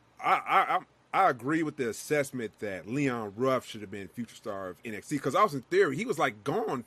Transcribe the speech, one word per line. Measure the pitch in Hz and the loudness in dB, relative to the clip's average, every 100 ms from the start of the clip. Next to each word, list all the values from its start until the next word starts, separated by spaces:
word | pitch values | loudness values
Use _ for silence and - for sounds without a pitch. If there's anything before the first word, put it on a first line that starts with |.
| _ - | _ -6
I, | 143 | 0
I, | 175 110 175 143 170 | 0 4 2 4 0
I, | - _ _ 160 185 | -4 _ _ 4 4
I | |
agree | 135 123 160 | 4 0 0
with | 156 143 | 0 -2
the | 120 | -4
assessment | 104 - 147 139 127 110 - | -4 0 0 0 -4 -8 -6
that | 107 92 87 | -6 -6 -4
Leon | 131 139 120 104 98 | 0 0 0 -4 0
Ruff | 131 131 - | 2 2 -2
should | 110 | -10
have | 101 | -10
been | 101 95 | -10 -10
future | - 117 - | -10 -10 -10
star | 113 98 92 | -8 -6 -8
of | 90 | -10
N | 117 | -10
X | 104 - | -10 -6
T. | 147 | -4
'Cause | 143 | 0
Austin | 170 208 143 - | 4 4 2 0
Theory, | 185 185 135 | 4 4 2
he | 240 | -2
was, | 160 | 0
like, | 139 107 | 0 0
gone | 104 180 254 139 | -2 -2 0 -4